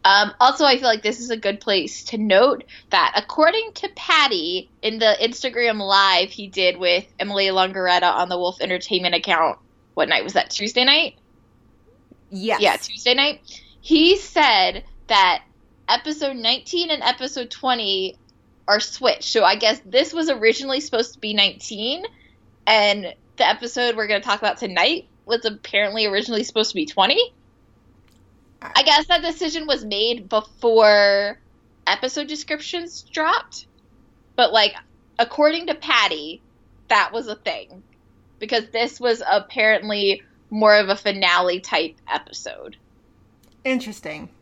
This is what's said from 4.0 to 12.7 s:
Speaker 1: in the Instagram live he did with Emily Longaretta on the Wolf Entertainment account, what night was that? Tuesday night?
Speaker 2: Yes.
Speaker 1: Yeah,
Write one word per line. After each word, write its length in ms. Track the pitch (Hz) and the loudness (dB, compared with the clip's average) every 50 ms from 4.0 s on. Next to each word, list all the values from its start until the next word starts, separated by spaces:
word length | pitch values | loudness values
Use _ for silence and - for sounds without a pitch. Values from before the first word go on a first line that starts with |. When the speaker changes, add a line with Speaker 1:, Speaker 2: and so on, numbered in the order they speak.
| - - 339 311 285 269 220 175 156 170 180 185 - _ _ _ | -2 0 2 2 2 2 0 -2 -4 -4 -6 -6 -8 _ _ _
Speaker 1:
in 180 | - 214 220 226 | -8 -6 -4 2
the 160 | 226 214 208 - | 2 2 2 2
Instagram 580 | 220 233 240 - - 254 233 233 240 233 214 214 | 0 -4 -4 -6 -8 -6 -4 -2 -2 -2 -2 -2
live 500 | 202 196 196 196 196 196 185 175 185 190 | -2 2 2 4 4 4 4 2 0 -2
he 180 | - - 202 | -6 -16 -16
did 280 | 196 185 190 185 180 180 | -10 -4 0 0 0 0
with 300 | 180 185 175 175 185 190 _ _ - | 0 0 0 0 0 -2 _ _ -10
Emily 260 | 190 202 202 196 196 | -8 -4 -2 -2 0
Longaretta 680 | 190 190 185 185 190 190 190 185 180 180 175 180 175 - | 0 2 0 0 0 -2 -4 0 2 2 2 2 2 0
on 140 | 120 180 | 0 -2
the 100 | 180 180 | -2 -4
Wolf 220 | 180 180 180 180 - | -4 -4 -4 -4 -6
Entertainment 560 | - 185 180 180 - - 220 180 180 175 170 | -6 -6 -4 -6 -4 -4 -4 -2 0 0 -2
account, 440 | 170 - 202 175 160 165 143 - _ _ _ _ _ _ _ _ | -2 0 0 2 2 2 0 -2 _ _ _ _ _ _ _ _
what 160 | - 151 - | -2 0 2
night 160 | 160 117 101 | 2 0 0
was 80 | 170 190 | 0 -2
that? 160 | 180 - - | -2 -2 -2
Tuesday 340 | - - 202 226 - 247 254 | -6 -8 -8 -4 0 2 2
night? 320 | 269 285 311 330 - _ _ _ _ _ _ _ _ _ _ _ _ _ _ _ _ _ _ _ _ - _ _ _ | 4 2 2 0 -4 _ _ _ _ _ _ _ _ _ _ _ _ _ _ _ _ _ _ _ _ -20 _ _ _
Speaker 2:
Yes. 300 | 190 190 190 220 202 - | -14 -8 -4 -2 0 2
Speaker 1:
Yeah, 160 | 202 170 | 2 2